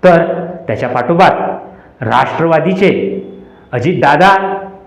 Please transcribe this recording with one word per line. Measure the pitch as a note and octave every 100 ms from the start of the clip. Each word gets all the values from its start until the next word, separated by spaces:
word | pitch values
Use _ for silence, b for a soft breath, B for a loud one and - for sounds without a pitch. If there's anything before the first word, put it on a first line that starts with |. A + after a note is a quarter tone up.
तर | F3+ E3+ - - - - -
त्याच्या | A2 B2+
पाठोपाठ | B2 A#2+ E3+ F3 - - - - B B _
राष्ट्रवादीचे | A2+ A#2+ C3+ - D#3+ D#3+ D#3 F#3 F#3+ B2 G2 - - - B B B
अजितदादा | B2 B2+ D#3+ C#3 D3 F#3+ F#3+ F#3+ - - -